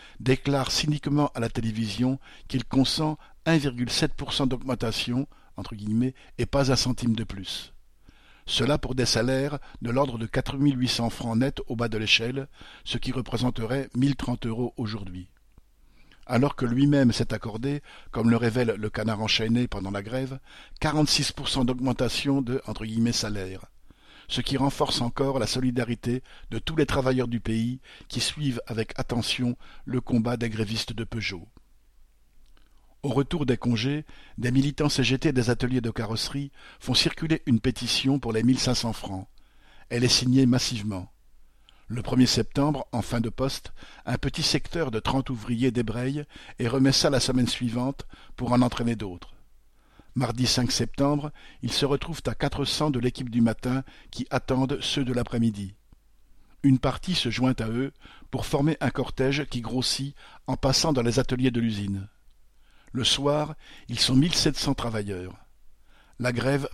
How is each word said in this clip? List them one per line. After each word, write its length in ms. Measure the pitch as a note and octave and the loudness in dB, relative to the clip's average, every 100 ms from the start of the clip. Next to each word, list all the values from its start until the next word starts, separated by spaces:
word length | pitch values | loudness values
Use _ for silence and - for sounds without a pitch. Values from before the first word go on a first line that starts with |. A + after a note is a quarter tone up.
| - - | -20 -4
déclare 500 | A2+ C3+ C#3 C#3 B2+ | 2 2 2 0 0
cyniquement 600 | - D3+ D3+ D3+ D3 C#3+ | -2 0 -2 0 2 2
à 60 | B2+ | 0
la 80 | A#2 | -4
télévision 720 | - A2+ G#2+ G#2+ G2+ B2+ C3+ - - - | -2 -2 -2 -4 0 0 0 -8 -20 -6
qu'il 180 | C3 - | -6 0
consent 520 | C3+ B2+ - D#3 D#3 - - - | 2 2 2 -2 -2 -12 -6 2
un 100 | E3 | 4
virgule 340 | C#3 A#2+ A#2+ | 2 -2 -2
sept 220 | - D3+ | 0 0
pour 220 | - C#3+ | -2 -4
cent 120 | - C3+ | 0 0
d'augmentation, 800 | B2+ C3 A#2+ A#2 G#2+ - B2 C#3+ - - - | 0 -4 -2 -2 -2 -2 -2 -4 -10 -18 -12
entre 180 | G2+ | -10
guillemets, 400 | G#2+ G#2+ A2 B2+ - - - | -8 -2 0 0 -2 -14 -4
et 80 | |
pas 260 | A#2+ C#3 C3 | 0 2 4
un 60 | B2+ | 2
centime 400 | B2+ A#2+ A#2 A2 | 2 0 0 0
de 80 | |
plus. 480 | - G2 F#2 - - - - _ - - - - | -2 -8 -8 -10 -12 -20 -20 _ -20 -20 -20 -18
Cela 320 | - - B2+ D3 | -4 0 2 2
pour 180 | - | 0
des 120 | C3 A#2+ | 0 2
salaires 520 | A2+ A#2+ C3 C#3+ C#3+ - - | 2 2 2 0 -4 -10 -8
de 100 | A#2 | -2
l'ordre 280 | B2+ C#3 A2+ | 0 0 -2
de 80 | A2+ | -4
quatre 320 | C3+ - C#3 | -2 -2 2
mille 200 | C#3+ B2+ | 2 4
huit 100 | B2 | 0
cents 200 | - A#2 | 0 -2
francs 300 | - A#2 A2+ | -2 -2 2
nets 240 | C3+ - - | 2 -2 -6
au 80 | A2+ | -4
bas 120 | A#2 | -2
de 80 | G#2+ | -2
l'échelle, 520 | G#2+ - A#2 C3 C3+ - - - | 2 2 2 -6 -8 -14 -20 -16
ce 140 | - A#2+ | -6 -4
qui 140 | C3 | -2
représenterait 760 | C3 A2 A2+ B2 A#2 A2 C#3 C3+ | -4 -4 0 0 -2 -2 -4 -2
mille 220 | A#2+ C#3 C3+ | 0 2 2
trente 280 | - B2+ | -2 -4
euros 300 | A#2 A2+ B2 - | -4 -4 -4 -4
aujourd'hui. 520 | A2 G#2+ F#2+ F2+ F2+ _ _ - _ _ - - - - - | -6 -6 -8 -10 -14 _ _ -20 _ _ -20 -20 -20 -20 -2
Alors 280 | B2 C#3+ | 2 2
que 100 | - | 2
lui-même 480 | A#2+ B2 C#3+ C#3+ B2 | 0 4 6 8 6
s'est 220 | - A2 | 4 -2
accordé, 480 | G#2+ A2+ A2 C3+ C#3+ - - - | -2 -6 -4 -4 -4 -8 -20 -8
comme 180 | A#2+ A2+ | 2 4
le 60 | A#2 | 4
révèle 400 | A#2+ A#2+ A#2 G#2 | 4 2 0 0
le 120 | G#2+ | -4
Canard 300 | - A2 G#2+ | -2 -2 -2
enchaîné 460 | G#2+ - A2+ A#2 B2 | 0 0 2 2 0
pendant 240 | G2+ F#2+ | -4 -4
la 120 | G2 | -6
grève, 360 | G#2 B2+ C3 C3 - - - - | -4 -6 -6 -8 -14 -20 -18 -4
quarante-six 540 | D#3 D3+ D3+ - C#3+ | 0 2 4 2 0
pour 160 | - C3+ | -4 -4
cent 160 | C#3 | 0
d'augmentation 760 | B2 B2+ C3 A#2+ A#2+ - C#3+ C#3 | 0 2 0 0 0 0 0 0
de, 220 | A#2+ C3 - | 0 -4 -4
entre 180 | G#2+ | -8
guillemets, 260 | A2 A2+ A#2 | -4 0 2
salaire, 560 | - G#2+ G#2 F#2+ F#2+ - - - - - - - | 2 -2 -4 -6 -10 -14 -20 -20 -20 -20 -20 -6
ce 120 | - | -4
qui 160 | - C3+ | 0 2
renforce 440 | C#3 - D3 - | 0 2 -2 0
encore 400 | A#2+ - C#3 C3+ | -2 0 0 0
la 80 | G#2 | 0
solidarité 760 | B2+ B2+ B2 A#2 A#2 A#2+ B2 - - - | 0 0 0 -2 -2 -2 -4 -6 -18 -8
de 80 | A2 | -6
tous 160 | - D#3 | -2 0
les 100 | C#3+ | 2
travailleurs 400 | C#3+ B2+ B2+ A#2 | 2 2 2 0
du 140 | A#2 | -2
pays 400 | A2+ A2+ A#2 B2+ - - - | -2 0 0 -4 -12 -20 -8
qui 140 | B2 | -4
suivent 420 | - - C#3+ A#2+ - | -4 -2 -2 -2 -4
avec 280 | A2+ A2 - | -4 -4 -4
attention 600 | - A#2+ - - B2 A#2+ - - | -2 -2 -2 0 -2 -2 -10 -14
le 160 | - B2 | -4 -4
combat 360 | - A#2+ A#2 A#2+ | 0 0 2 0
des 140 | A#2 | -2
grévistes 420 | G#2+ G#2 A2+ - | -2 -2 -2 -4
de 100 | A#2 | -6
Peugeot. 460 | A2 A2+ G2 F#2 G2 - _ - _ - - _ _ - - - - - - - | -6 -6 -6 -8 -14 -20 _ -20 _ -20 -20 _ _ -20 -20 -20 -20 -20 -20 -8
Au 60 | D3+ | -2
retour 360 | B2+ C#3 E3+ | 0 0 0
des 120 | C#3+ - | 2 2
congés, 480 | A#2+ A2+ C3 D3 - - - - | 2 0 0 -2 -6 -18 -16 -4
des 140 | A#2+ | 2
militants 380 | C3 C#3+ - D3 | 4 2 2 0
C 120 | - | 2
G 160 | B2+ C3 | 2 2
T 140 | D#3+ | 2
des 180 | C3 A#2 | 2 2
ateliers 300 | A#2 B2+ B2+ | 2 2 0
de 100 | A2+ | -2
carrosserie 600 | A2 G#2+ A2 - C#3+ C#3+ - - - | -4 -4 -4 -4 -6 -8 -12 -20 -12
font 160 | - | 0
circuler 480 | B2 C3+ - D#3+ D#3+ - | 2 2 0 0 0 2
une 120 | A2+ | 2
pétition 600 | C3 - A#2+ - C3+ C#3 | 2 -2 -2 0 2 2
pour 120 | A#2+ | 2
les 120 | A2 | 2
mille 140 | A#2+ B2+ | 4 4
cinq 160 | C3 | 2
cents 180 | A#2+ A#2 | 0 -2
francs. 340 | - F#2+ F#2+ F#2+ - - - - - - | -4 -6 -8 -10 -18 -20 -20 -20 -20 -6
Elle 160 | A#2+ | 2
est 40 | B2 | 4
signée 380 | - B2+ C3 C3 | 4 6 6 6
massivement. 640 | B2 - A#2 G#2 F#2+ F2 - - - - _ _ - - | 4 2 -4 -4 -6 -10 -18 -20 -20 -20 _ _ -20 -10
Le 140 | B2 | -6
premier 240 | - B2+ B2 | 0 4 4
septembre, 600 | - G#2 - D3 C3+ - | 4 0 0 0 0 -4
en 100 | A#2+ | -4
fin 180 | - A#2+ | -2 -2
de 100 | A2+ | -2
poste, 420 | - C3 - - - - - - | -2 -4 -4 -12 -16 -16 -14 -6
un 100 | B2 | -4
petit 280 | C3+ - | -2 -2
secteur 480 | - C#3+ - E3+ C#3+ | 0 0 -2 -4 -2
de 80 | A2 | -2
trente 280 | - C3+ C3 | 0 0 -2
ouvriers 440 | A#2+ G#2 A#2 C3 | -6 -4 0 2
débraye 520 | A#2+ A2 A2 B2+ D3 D3 - - - | 0 -2 -2 -4 -6 -8 -16 -18 -4
et 80 | A#2+ | 0
remet 240 | C3+ C3+ | 4 4
ça 180 | C3 D#3+ | 6 4
la 80 | C3 | 2
semaine 300 | - B2+ A#2 | 2 2 2
suivante 580 | - A#2+ A#2+ C3 C#3 - - - - | 0 -2 -2 -4 -6 -12 -16 -18 -8
pour 160 | B2 | 0
en 100 | B2 | 4
entraîner 320 | B2 - A#2 | 4 2 -2
d'autres. 400 | A2 G#2 F2 - - - - _ _ _ _ - | -2 -6 -10 -16 -20 -20 -20 _ _ _ _ -8
Mardi 320 | C3 A#2+ A#2 B2 | -2 -2 0 2
cinq 240 | - B2 | 2 2
septembre, 640 | - A#2 - C#3 D3 D3 - - - | 0 -2 2 2 2 -2 -12 -20 -8
ils 100 | A#2+ | -4
se 140 | - C#3+ | 0 2
retrouvent 360 | C#3+ E3+ D#3 A#2+ | 0 -2 -6 -4
à 80 | - | -2
quatre 280 | C#3+ - | -2 -2
cents 260 | C3+ - D3+ | -2 0 0
de 100 | B2+ | 2
l'équipe 300 | B2 - B2 | 0 -2 -2
du 100 | A#2 | 4
matin 420 | A2+ A2 B2+ C3 C3 - - | 4 2 -2 -2 -4 -16 -14
qui 160 | - B2+ | -10 -4
attendent 480 | B2+ - C3 C3 C#3+ | -4 0 0 0 -2
ceux 240 | - C#3+ | -2 -2
de 80 | B2+ | 0
l'après-midi. 640 | A#2+ G#2+ A#2 A#2 G2+ G2 - _ - _ - - - - - | -2 -2 2 0 0 -10 -12 _ -20 _ -20 -20 -20 -20 0
Une 160 | C#3+ C3 | 4 4
partie 360 | C3+ - - | 2 -2 -4
se 160 | E3+ A#2+ | -2 -2
joint 260 | G#2 B2+ B2 | 0 2 2
à 100 | A2+ | -2
eux 240 | A#2 C#3 - - - - | -2 -4 -6 -20 -20 -8
pour 160 | B2 - | -6 -2
former 300 | C#3+ D3 - | 2 2 2
un 100 | C#3 | 0
cortège 560 | - D3 - C3 C#3 C#3 | -2 -4 0 0 0 -2
qui 140 | A#2+ | -6
grossit 540 | A2 B2 A#2+ - C#3 - - - - | -4 -2 -2 -2 -6 -10 -20 -14 -6
en 100 | B2+ | 0
passant 360 | C3+ C3 E3 | 2 2 2
dans 100 | C3 | 2
les 160 | A#2 A2+ | 2 2
ateliers 320 | - B2 B2+ | 2 2 2
de 100 | A#2 | 2
l'usine. 480 | A#2 G#2 G2+ G2 G2+ _ - - - _ - - - | 0 0 -2 -4 -8 _ -20 -20 -20 _ -20 -20 -10
Le 120 | B2+ | -2
soir, 500 | A#2 - C#3 D3 D#3 D#3 - - - | 0 2 2 0 -2 -8 -16 -20 -8
ils 120 | A#2+ | 0
sont 160 | - C3 | 4 6
mille 180 | E3+ | 6
sept 220 | - D#3+ - | 4 2 0
cents 180 | - | -2
travailleurs. 600 | C3+ A#2+ A2 G2+ F#2 F#2 - - - - - - - - - | 0 -2 -4 -4 -6 -10 -14 -20 -20 -20 -20 -20 -20 -20 -6
La 120 | A#2+ | -2
grève 360 | A#2+ B2+ C#3 C#3 | 0 2 0 -2